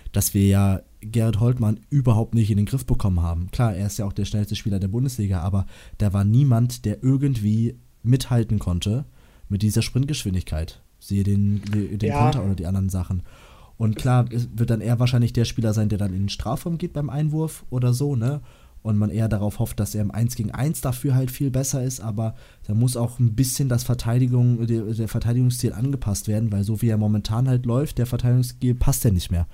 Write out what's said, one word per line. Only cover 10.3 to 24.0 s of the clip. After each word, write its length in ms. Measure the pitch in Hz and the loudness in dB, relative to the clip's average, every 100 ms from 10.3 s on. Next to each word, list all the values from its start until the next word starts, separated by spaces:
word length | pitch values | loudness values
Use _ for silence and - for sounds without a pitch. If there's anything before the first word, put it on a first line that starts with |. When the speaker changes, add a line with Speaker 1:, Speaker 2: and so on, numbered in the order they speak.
| 92 - 78 - - _ _ | -4 -4 -6 -6 -10 _ _
Speaker 1:
Siehe 240 | - 98 | -4 0
den, 380 | 98 101 101 101 101 | 2 2 2 0 0
den 260 | 107 98 104 107 | -2 -2 -2 0
Speaker 2:
Ja. 120 | 143 | 4
Speaker 1:
Konter 240 | 151 143 101 | 4 2 -2
oder 100 | 95 | -2
die 120 | 85 | -2
anderen 220 | 98 95 | 0 0
Sachen. 340 | 92 87 92 - - - - - - | -2 -2 -4 -6 -18 -20 -20 -20 -2
Und 180 | 110 104 | -2 0
klar, 280 | 123 123 120 | 2 2 2
es 160 | 117 120 110 | -2 -4 -2
wird 140 | 117 | -2
dann 100 | 110 | 0
eher 200 | 101 120 | 0 2
wahrscheinlich 340 | 123 123 117 | 2 2 2
der 120 | 123 117 | 0 -2
Spieler 280 | - 113 | 0 0
sein, 160 | 104 107 | 0 0
der 80 | 104 | 0
dann 160 | 101 | -2
in 80 | 92 | -2
den 80 | 101 | -4
Strafraum 480 | - 104 131 175 165 | -4 -6 -6 -4 -6
geht 160 | 170 | -6
beim 160 | 147 143 | -6 -4
Einwurf 560 | 143 156 156 156 - - | -2 -2 -2 -4 -6 -6
oder 220 | 127 123 | 0 2
so, 220 | 120 143 131 | 2 0 0
ne? 260 | 120 147 - - - - | -2 -4 -8 -20 -20 -10
Und 160 | 110 104 | -2 0
man 120 | 104 | 0
eher 180 | 98 110 | 0 0
darauf 300 | 104 104 - | 0 -2 -2
hofft, 200 | 117 - | -4 -2
dass 160 | 101 104 | -4 -2
er 60 | |
im 100 | 104 | -4
Eins 240 | - 120 123 | 0 -2 -2
gegen 160 | 107 | -6
Eins 300 | - 139 160 | -2 -4 -2
dafür 340 | 131 127 143 127 | -4 -2 0 0
halt 160 | 127 | 0
viel 180 | - 139 | -2 -2
besser 320 | 127 131 135 | -2 -2 -2
ist, 200 | 127 127 | -4 -6
aber 340 | 117 104 110 - - - - | -6 -4 -4 -6 -18 -16 -2
da 60 | |
muss 240 | 107 127 123 | 2 2 2
auch 200 | 117 - | -2 2
ein 160 | 120 | 2
bisschen 360 | 107 131 - 139 | 4 0 0 0
das 160 | 120 123 | 0 0
Verteidigung, 840 | 120 | -2